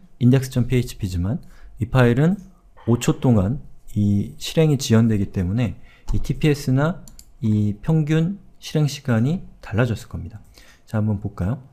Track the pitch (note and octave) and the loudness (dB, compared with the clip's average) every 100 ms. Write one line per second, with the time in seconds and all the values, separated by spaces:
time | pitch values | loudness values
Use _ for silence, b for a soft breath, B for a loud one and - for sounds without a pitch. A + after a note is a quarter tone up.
0 | - - B2 C3 C3 B2+ A#2 B2 A#2+ - | -18 0 4 4 2 -2 0 0 -2 -6
1 | G2 F2 F2+ D#3+ - b b b A2+ C3 | -6 -4 -2 -4 -8 b b b 0 4
2 | B2 A#2+ D#3+ G3+ - - _ - - A#2+ | 4 4 2 0 -6 -20 _ -8 0 0
3 | - D#3 C#3 A2+ F#2 D2+ - - - - | 0 0 2 4 2 -2 -8 -18 -8 -2
4 | G2+ G2+ G#2+ - - - D#3+ C3+ - A2+ | 0 0 -2 -8 -4 0 2 2 2 4
5 | A2+ G#2+ G2 - F2+ A2 A#2 - b b | 4 2 -2 -2 -2 0 -2 -4 b b
6 | b - - C3+ D#3 C#3+ - C3 D3+ F#3 | b -2 0 0 0 0 0 0 0 -2
7 | - - - - A2 G#2+ G#2 G2+ - D#3+ | -10 -20 -20 -6 0 2 0 -2 0 0
8 | D3 D#3 E3 G3+ - - - D#3 D3 - | 2 0 0 -4 -14 -20 -6 -2 -2 -2
9 | - A2+ B2 F#3 - - - G2+ A#2+ G#2 | -2 0 0 -2 -8 -18 -6 0 0 -2
10 | - F2 F2 G#2+ - b b b b A2 | -8 -12 -12 -14 -20 b b b b -2
11 | G#2+ G2+ G#2 - F2+ - - | -2 -2 -6 -4 -4 -4 -10